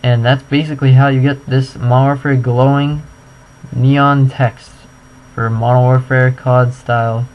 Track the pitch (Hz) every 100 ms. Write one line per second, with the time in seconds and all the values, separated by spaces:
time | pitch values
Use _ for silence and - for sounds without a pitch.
0 | - 120 117 139 - 143 156 143 135 131
1 | 139 135 131 139 - 131 131 - 123 123
2 | 135 139 143 135 123 120 135 139 143 147
3 | - - - - - - - 120 127 139
4 | 143 139 135 - 127 - - - - -
5 | - - - - 113 113 117 127 127 131
6 | 127 131 127 127 131 127 123 123 - 117
7 | 113 113 123